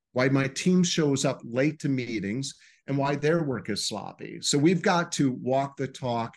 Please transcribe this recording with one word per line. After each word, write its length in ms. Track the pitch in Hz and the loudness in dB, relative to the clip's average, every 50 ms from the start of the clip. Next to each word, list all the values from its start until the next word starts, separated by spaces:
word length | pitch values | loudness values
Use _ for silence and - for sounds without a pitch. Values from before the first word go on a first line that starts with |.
| _ _ - | _ _ -2
why 160 | 123 131 135 | 0 2 4
my 200 | 135 135 135 135 | 4 2 2 0
team 340 | - - - 180 180 185 180 | -4 -2 2 2 4 4 4
shows 420 | 175 - - 160 143 139 131 - | 2 2 2 2 2 2 2 0
up 160 | 143 123 - - | -2 -2 -4 -8
late 340 | 127 117 123 135 156 151 - | -4 -2 0 0 0 0 -2
to 80 | - 151 | -2 -2
meetings, 680 | 135 127 123 117 117 104 92 98 107 131 135 135 - - - - _ _ _ | -2 -2 -4 -4 -6 -4 -4 -4 -4 -4 -6 -8 -10 -16 -20 -20 _ _ _
and 100 | - 139 | -4 -2
why 180 | 139 139 143 147 | -2 0 0 -2
their 280 | 139 143 151 165 170 160 | 0 0 2 2 2 0
work 260 | 139 127 107 90 - | -2 -4 -4 -4 -6
is 180 | 104 95 - | -6 -4 -4
sloppy. 520 | - 110 98 95 92 - - 110 107 - - | -6 -6 -6 -8 -10 -12 -12 -14 -14 -12 -6
So 160 | - - - | -2 0 2
we've 240 | 143 139 170 185 175 | 4 6 6 4 4
got 320 | - 208 180 175 165 - - | 4 2 2 2 0 0 0
to 200 | - 147 131 123 | 0 0 0 0
walk 440 | - - 123 131 135 139 135 - | -2 -2 0 0 0 0 -2 -4
the 100 | - 135 | -6 -8
talk 480 | 127 - - 131 123 120 120 117 117 - | -8 -6 -8 -6 -4 -2 -2 -4 -6 -10